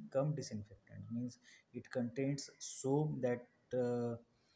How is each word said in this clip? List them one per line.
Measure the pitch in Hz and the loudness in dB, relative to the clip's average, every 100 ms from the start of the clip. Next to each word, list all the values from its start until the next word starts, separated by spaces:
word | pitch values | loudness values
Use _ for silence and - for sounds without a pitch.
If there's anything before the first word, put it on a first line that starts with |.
| - | 0
cum | 135 143 | 2 4
disinfectant. | 147 120 110 104 101 - 107 101 | 2 -2 -6 -8 -14 -16 -14 -6
Means | 117 123 - - - _ | -4 -4 -6 -18 -20 _
it | 123 - | -12 -4
contains | 131 120 139 135 143 - - | -2 0 0 0 0 -4 -12
soap | - - 131 143 156 139 | -10 -2 2 4 4 2
that, | 123 120 - _ _ 127 | 2 2 -2 _ _ 0
uh, | 123 120 120 117 - _ _ | 2 2 0 -2 -8 _ _